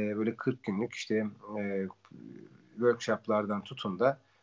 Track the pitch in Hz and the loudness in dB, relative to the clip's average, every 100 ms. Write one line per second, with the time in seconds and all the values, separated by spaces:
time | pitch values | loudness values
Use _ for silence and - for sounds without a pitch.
0 | 107 107 110 110 131 131 - 98 120 - | 0 0 0 0 -2 -2 -2 -2 -2 -4
1 | - 110 107 104 104 104 101 98 95 - | 0 2 0 -6 -10 -4 -2 -2 -2 -6
2 | - - 53 - - - - 104 120 117 | -20 -18 -16 -18 -20 -20 -18 2 2 2
3 | - 104 - 107 104 101 - 131 107 90 | 0 0 2 2 2 -2 -4 -6 -4 2
4 | 131 139 _ _ | 2 2 _ _